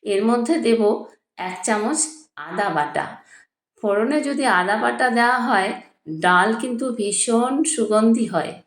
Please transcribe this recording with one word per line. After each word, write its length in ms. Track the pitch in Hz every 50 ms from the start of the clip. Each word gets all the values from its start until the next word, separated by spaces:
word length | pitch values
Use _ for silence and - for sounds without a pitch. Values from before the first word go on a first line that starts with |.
এর 240 | _ 208 202 196 214
মধ্যে 320 | 226 233 233 233 233 330 320
দেব 220 | 233 233 226 220 214 208 226 - - - - _ _ _ _
এক 180 | - 180 185 185 - -
চামচ 360 | 247 220 208 208 240 311 311 - - - - - _ _
আদা 340 | - 147 160 175 185 202 196
বাটা। 480 | 165 156 147 143 - 160 135 - 117 - _ _ - - _ _ _ _ _ _ _ _
ফোড়নে 420 | - 208 196 202 220 254 294 302 294
যদি 220 | 277 277 240 269
আদা 320 | 247 196 180 180 190 208
বাটা 320 | 220 240 233 247 233 269 247
দেওয়া 300 | 233 233 240 240 254 247
হয়, 420 | 233 254 240 196 185 208 240 - - _ _ _ _ 156 160 160
ডাল 300 | 175 180 180 180 185 214 226
কিন্তু 320 | 226 247 254 240 226 262 262
ভীষণ 720 | 233 - 208 202 202 - - - 226 233 240 254 269 285 320
সুগন্ধি 640 | - - - 220 208 214 214 220 226 226 226 220
হয়। 360 | 180 185 165 143 - - - _